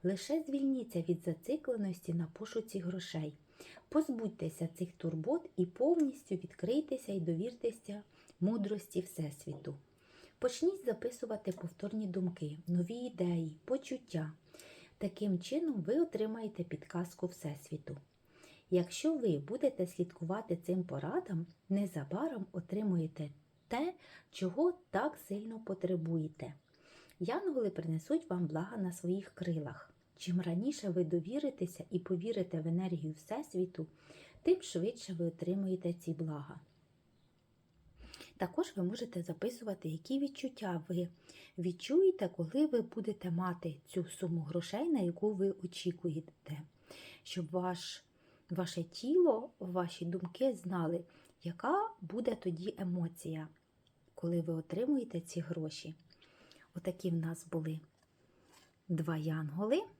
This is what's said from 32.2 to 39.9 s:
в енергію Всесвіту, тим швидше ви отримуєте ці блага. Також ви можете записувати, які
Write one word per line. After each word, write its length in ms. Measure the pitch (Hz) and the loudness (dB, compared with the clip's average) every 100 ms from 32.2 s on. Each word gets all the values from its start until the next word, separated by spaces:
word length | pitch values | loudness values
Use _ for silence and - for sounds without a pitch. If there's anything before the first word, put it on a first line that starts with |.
| 202 226 180 165 | 0 0 0 0
в 60 | 156 | 2
енергію 460 | 170 185 170 156 | 2 2 -2 -2
Всесвіту, 760 | 156 - 226 311 180 185 175 160 - - - - - | -6 -6 -6 -4 -2 -2 -2 -8 -10 -20 -20 -20 -2
тим 180 | - 185 | 4 4
швидше 520 | - 170 190 - - | 2 -2 0 -2 -6
ви 120 | 170 170 | 0 0
отримуєте 680 | 170 175 190 190 185 175 | 0 -2 0 2 0 0
ці 200 | 175 - | -2 -4
блага. 460 | 151 160 151 147 - - _ _ _ _ _ _ _ _ _ _ _ - - - - - - | -2 -2 -4 -8 -14 -18 _ _ _ _ _ _ _ _ _ _ _ -20 -20 -20 -18 -20 -4
Також 360 | 180 - 359 - | -2 0 -2 0
ви 80 | |
можете 380 | 180 220 233 180 | 0 0 -4 -4
записувати, 680 | 170 160 220 247 220 190 | -4 -2 -2 -2 -6 -4
які 300 | 165 | -4